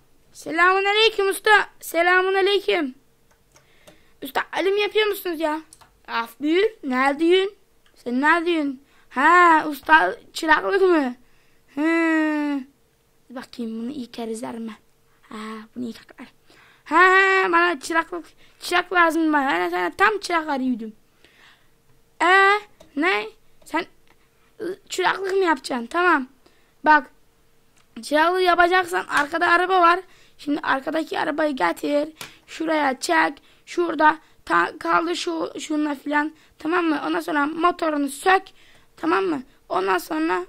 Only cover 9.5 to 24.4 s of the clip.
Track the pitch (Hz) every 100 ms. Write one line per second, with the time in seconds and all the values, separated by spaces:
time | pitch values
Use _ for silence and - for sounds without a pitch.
9.5 | 311 - 277 - 311 359 - - - 320
10.5 | 302 - 392 381 320 254 240 _ _ _
11.5 | _ _ 285 320 330 330 320 311 302 294
12.5 | 285 254 _ _ _ _ _ _ 254 -
13.5 | - 226 226 233 294 233 - 226 220 262
14.5 | 233 226 214 _ _ _ _ _ 214 220
15.5 | 220 220 233 240 - - - 247 _ _
16.5 | - _ _ - 320 370 381 381 381 381
17.5 | 339 349 285 - 330 320 349 - _ -
18.5 | _ - 349 349 359 339 320 320 294 269
19.5 | 330 349 359 349 - 403 403 - 339 311
20.5 | 269 262 226 220 - _ _ _ _ -
21.5 | _ _ _ _ _ _ _ 339 381 392
22.5 | 415 415 _ - 277 349 415 427 - -
23.5 | _ - 311 - _ _ _ _ _